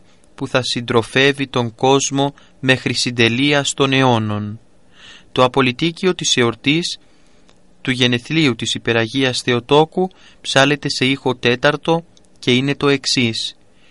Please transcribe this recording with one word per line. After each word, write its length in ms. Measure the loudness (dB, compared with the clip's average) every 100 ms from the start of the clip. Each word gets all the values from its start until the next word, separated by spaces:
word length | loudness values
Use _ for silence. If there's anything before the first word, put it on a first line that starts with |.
| -8 _ _ -12
που 120 | -4
θα 140 | -4
συντροφεύει 840 | -2 -6 0 0 0 2 2 2 -4
τον 280 | -2 -4 0
κόσμο 580 | 2 2 2 -2 -4 -4 -20 -6
μέχρι 340 | 0 0 0
συντελείας 800 | -4 -4 0 0 2 0 0 -2
των 200 | -2 0
αιώνων. 680 | 2 2 2 0 -4 -6 -12 _ _ _ -20 -20 -20 -8
Το 120 | 0
απολυτίκιο 720 | 2 2 0 0 -4 -2 -2 -2
της 220 | -2 0
εορτής 600 | 0 0 -2 0 -2 -10 _ _ -20 _ _ _ _ _
του 100 | -6
γενεθλίου 640 | 0 0 0 -2 0 0 0
της 180 | -4
Υπεραγίας 680 | -4 -2 0 0 -2 -2 -2
Θεοτόκου 680 | -2 -2 2 2 2 0 -4 -6 -20 -16
ψάλεται 480 | -2 2 2 2 -4
σε 160 | -2 -2
ήχο 300 | 0 -2 -2
τέταρτο 680 | 0 2 0 0 -2 -4 -4 -20 _ -8
και 120 | 0
είναι 240 | 2 2 -2
το 120 | 0
εξής. 680 | 0 0 0 0 -2 -8 -12 _ -20 -20